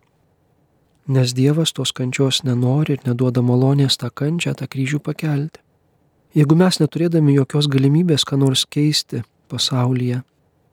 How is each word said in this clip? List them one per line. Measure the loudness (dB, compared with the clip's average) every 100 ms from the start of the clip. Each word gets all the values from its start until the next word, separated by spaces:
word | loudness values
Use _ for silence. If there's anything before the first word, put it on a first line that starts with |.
| _ _ _ _ _ _ _ _ _ _ -4
Nes | 0 0 0
Dievas | 0 2 -2 -2
tos | -6
kančios | -4 -6 -2 -2 0 -2
nenori | 0 0 0 0 -2
ir |
neduoda | -2 0 0 0
malonės | 2 2 4 4 2 0
tą | -6
kančią, | -6 -4 -4 -4 -6
tą | -8
kryžių | -6 -4 -4
pakelti. | -6 -6 -4 -4 -6 -10 _ _ _ _ _ _ _
Jeigu | 2 4 4
mes, | 4 2
neturėdami | 0 0 0 2 4 4
jokios | 2 0 0
galimybės | 2 2 2 2 0 0
ką | 0
nors | 0 0 -4
keisti | -2 0 -2 -4 -10 -10 _ _
pasaulyje, | -8 -4 -2 0 -2 -2 -6 -8 _ _ _ _